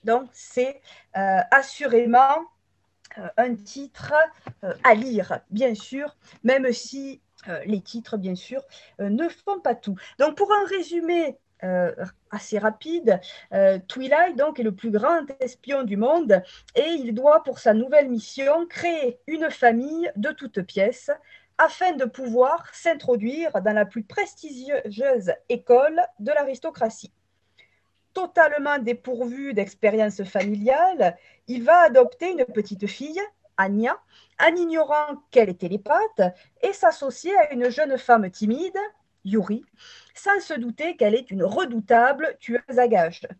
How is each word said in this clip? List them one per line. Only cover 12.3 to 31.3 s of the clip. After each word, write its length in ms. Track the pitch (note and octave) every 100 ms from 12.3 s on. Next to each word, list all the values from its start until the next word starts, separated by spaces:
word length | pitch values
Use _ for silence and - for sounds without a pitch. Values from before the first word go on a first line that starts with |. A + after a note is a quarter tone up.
assez 260 | G#3 - G#3
rapide, 600 | G#3+ G#3+ D#4 E4+ A#3 F3+ - - -
euh, 280 | F#3+ G3 F#3+ F#3+
Twilight, 480 | C4 C4 D4 F4+ B3+
donc, 240 | C#4+ B3+
est 20 |
le 120 | A3
plus 180 | F#3+ A#3
grand 320 | G#3 C4 E4+ C#4 C4+
espion 420 | B3 - - C#4
du 140 | A#3+ G3+
monde 440 | A#3+ E4 C4+ F#3 F#3 - _ -
et 100 | D4+ E4
il 120 | A#3+
doit, 280 | A3 C#4 D#4
pour 160 | D4+ -
sa 160 | A#3+
nouvelle 340 | A3 B3+ D4 C#4
mission, 560 | A#3 - - C4+ D#4+ E4+
créer 520 | - F4 E4 B3+ B3 -
une 240 | D#4 D#4
famille 600 | - A#3+ A3+ C#4 D#4+ E4+
de 160 | G#3 C4+
toutes 320 | D#4 C4+ G3+
pièces 480 | F#3 G3+ G3+ B3 - D4 _ - _ -
afin 340 | D#4 - F#4
de 120 | D4
pouvoir 680 | B3 - B3+ A#3 C4 E4+ -
s'introduire 800 | - E4+ D4 - A#3+ A3 D4 E4 G3+
dans 100 | G3
la 100 | G#3+
plus 200 | G3+ A#3
prestigieuse 1300 | G#3+ - F#4 - D#4 B3 C4 C#4+ G#3+ G#3 C#4 B3 F3+ - _
école 520 | A#3+ - B3 D4 D#4+ - _
de 100 | G#3+
l'aristocratie. 800 | D4+ C#4 B3+ E4 C#4+ A3+ - - _ _ _ _ _ _ _ _ _ _
Totalement 640 | - F4+ E4+ D#4 D4 C#4+ C#4+
dépourvu 760 | A3+ A#3+ B3+ A#3+ A#3+ C4 C#4
d'expérience 680 | G#3 G3 - G#3 A3 G#3+ G3+
familiale, 920 | F#3+ G3+ G3+ G#3 G#3+ C#4 F4+ E4+ F3+ - _